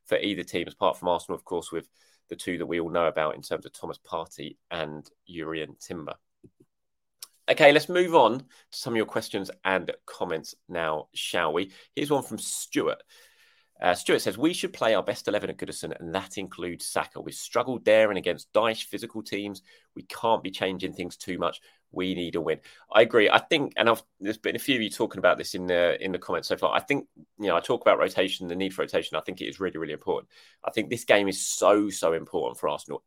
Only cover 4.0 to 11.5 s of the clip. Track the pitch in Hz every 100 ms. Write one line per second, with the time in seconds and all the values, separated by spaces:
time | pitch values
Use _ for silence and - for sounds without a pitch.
4 | - 82 80 - 73 - _ 87 78 76
5 | - _ - 85 78 80 73 - - 87
6 | 76 - _ _ - _ _ _ _ _
7 | _ _ - _ - 131 147 147 147 180
8 | 180 160 113 127 - - _ - 127 113
9 | 104 113 113 104 95 - 95 92 78 -
10 | - - 92 80 - - - 87 80 78
11 | - - - 90 82